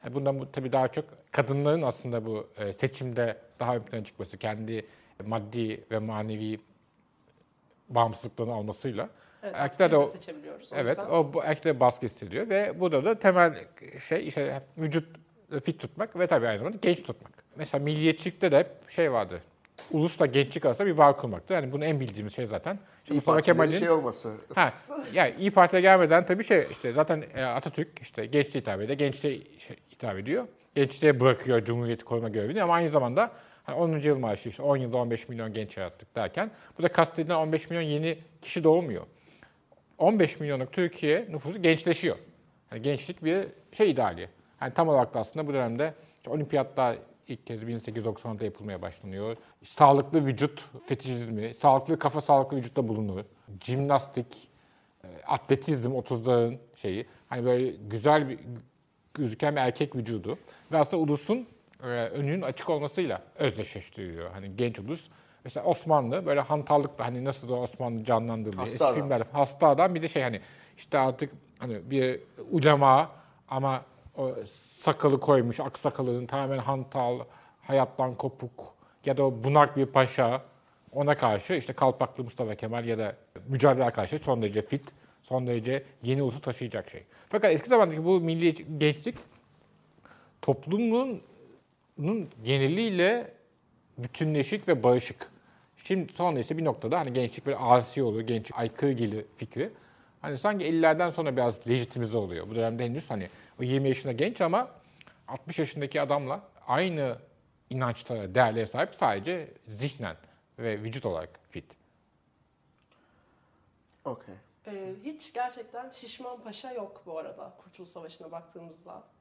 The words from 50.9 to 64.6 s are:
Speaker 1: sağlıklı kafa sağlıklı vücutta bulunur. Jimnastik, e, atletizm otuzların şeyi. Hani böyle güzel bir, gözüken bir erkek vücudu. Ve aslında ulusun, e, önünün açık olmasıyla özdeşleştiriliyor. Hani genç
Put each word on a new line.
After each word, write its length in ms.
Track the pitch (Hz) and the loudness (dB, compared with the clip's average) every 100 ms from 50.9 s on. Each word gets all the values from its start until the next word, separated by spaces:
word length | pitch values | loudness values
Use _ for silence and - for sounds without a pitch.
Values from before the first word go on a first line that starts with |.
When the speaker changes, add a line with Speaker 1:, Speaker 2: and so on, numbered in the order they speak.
| 135 127 123 117 110 110 | -6 -4 -6 -6 -6 -8
Speaker 1:
sağlıklı 460 | 117 143 135 135 160 | 2 4 4 2 0
kafa 220 | 151 151 | 0 -2
sağlıklı 360 | - 143 135 143 | 4 4 4 -2
vücutta 300 | 117 127 117 | -4 -4 -2
bulunur. 360 | 110 107 95 107 _ _ 101 | -2 -4 -6 -10 _ _ -16
Jimnastik, 880 | - 127 139 139 - - 120 - - _ _ _ _ _ | -6 -4 2 2 2 -8 -8 -12 -20 _ _ _ _ _
e, 40 | - 90 - | -20 -20 -4
atletizm 720 | 139 - 139 135 147 117 131 | -4 2 0 2 -2 -2 -4
otuzların 640 | 120 123 117 120 117 127 - _ | -4 -4 2 4 4 -2 -14 _
şeyi. 300 | 104 95 120 - _ | -8 -6 -8 -16 _
Hani 160 | 127 123 | -4 2
böyle 220 | 123 131 | 2 0
güzel 600 | - 107 110 120 151 135 | -4 -10 -2 4 4 4
bir, 100 | 120 - 117 - _ _ _ _ | -8 -12 -16 -16 _ _ _ _
gözüken 420 | - 131 110 147 147 | -6 -4 0 0 2
bir 60 | |
erkek 340 | 131 117 151 131 | 0 0 -4 -4
vücudu. 420 | 113 113 92 151 - - _ | -6 -6 -6 -10 -12 -20 _
Ve 60 | 160 | 2
aslında 260 | 147 180 | 2 2
ulusun, 440 | 156 147 - 233 233 - _ _ | 0 0 0 -4 -4 -18 _ _
e, 40 | 127 | -6
önünün 540 | 120 117 87 143 170 | -4 -2 -2 -2 -2
açık 280 | 143 127 - | -4 -6 -4
olmasıyla 520 | 156 143 - 175 95 - - | -2 -2 -4 -4 -4 -8 -2
özdeşleştiriliyor. 960 | 147 101 101 - - - 95 85 87 | -2 -2 -10 -10 -16 -12 -12 -10 -12
Hani 240 | 95 98 | -12 -14
genç 240 | 95 | -4